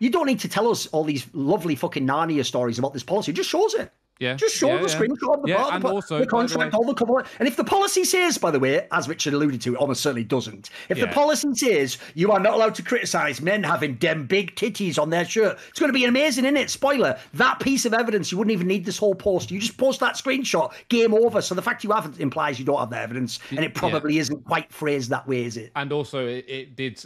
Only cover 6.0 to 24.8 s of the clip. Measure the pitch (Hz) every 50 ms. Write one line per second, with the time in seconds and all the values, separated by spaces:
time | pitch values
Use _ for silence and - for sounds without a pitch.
6 | - - 165 151 254 247 - 233 240 240 - - - - - 214 233 240 269 -
7 | 240 220 247 262 247 - - - 220 285 - - - - - 392 392 403 392 370
8 | 370 277 - 370 359 349 - - - 175 156 135 131 131 139 165 - - - 175
9 | 151 131 160 - - 151 139 143 151 147 135 120 - 127 123 123 143 135 131 -
10 | - 151 135 120 113 104 139 127 113 110 101 98 101 - - - - - 190 135
11 | - - - 277 294 302 302 - - 294 262 - - 254 208 151 139 131 - -
12 | - - - 156 175 208 214 196 185 214 226 226 226 220 214 - 175 - 254 226
13 | 196 170 - 175 151 151 139 120 143 175 202 214 190 147 170 165 156 143 131 113
14 | - 165 156 160 143 117 185 196 202 175 - - - 240 - - 202 185 143 156
15 | 151 156 165 170 175 170 - 220 220 190 - - - - - - - 294 254 269
16 | 247 240 240 262 294 311 254 254 254 269 285 277 233 180 - - - 269 294 269
17 | 202 143 127 - - - - 147 233 254 - - - 269 269 262 - 240 214 226
18 | 240 226 214 202 165 - - 180 220 208 226 185 175 180 190 208 175 196 175 -
19 | 214 208 190 185 - 208 190 175 131 110 175 190 208 226 - - 254 269 254 -
20 | 269 233 - - - 277 262 269 269 - - 175 151 - - - - _ - 233
21 | 226 226 214 214 233 233 220 202 170 - 190 180 185 226 240 - - 208 208 214
22 | - 151 139 170 160 139 123 160 151 147 139 113 131 127 143 135 123 113 120 110
23 | 110 113 117 131 127 117 - - - - 135 139 156 147 - - - 170 151 156
24 | 147 151 151 156 156 127 147 147 - - 156 160 156 - - -